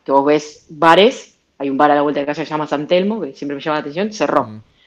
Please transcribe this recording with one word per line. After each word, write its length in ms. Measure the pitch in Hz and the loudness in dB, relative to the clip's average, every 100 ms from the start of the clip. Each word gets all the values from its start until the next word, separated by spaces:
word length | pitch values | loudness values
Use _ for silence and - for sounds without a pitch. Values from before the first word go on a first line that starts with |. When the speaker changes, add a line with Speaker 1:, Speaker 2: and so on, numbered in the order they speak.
Speaker 1:
que 80 | - | 0
vos 120 | 139 | 2
ves 420 | 139 151 151 - _ | 4 2 0 -14 _
bares, 680 | 156 165 170 220 262 - _ _ - | 0 4 6 4 2 -8 _ _ -8
hay 100 | 139 | -4
un 80 | 135 | 2
bar 140 | 147 | 4
a 40 | 147 | 4
la 60 | |
vuelta 180 | 147 147 | 2 -2
de 60 | 143 | -4
casa 160 | 151 | -6
que 40 | 147 | -6
se 40 | |
llama 160 | 156 147 | -6 -4
San 200 | 147 151 | -4 0
Telmo, 340 | 180 196 220 | 0 0 -4
que 140 | 147 | -8
siempre 220 | - 143 139 | -10 -10 -8
me 40 | |
llama 160 | 160 151 | -4 -4
la 40 | |
atención, 320 | 147 151 214 | -4 -6 -6
cerró. 320 | 208 - 147 | -2 0 0
Speaker 2:
Mm. 180 | 123 107 - _ | -2 -8 -20 _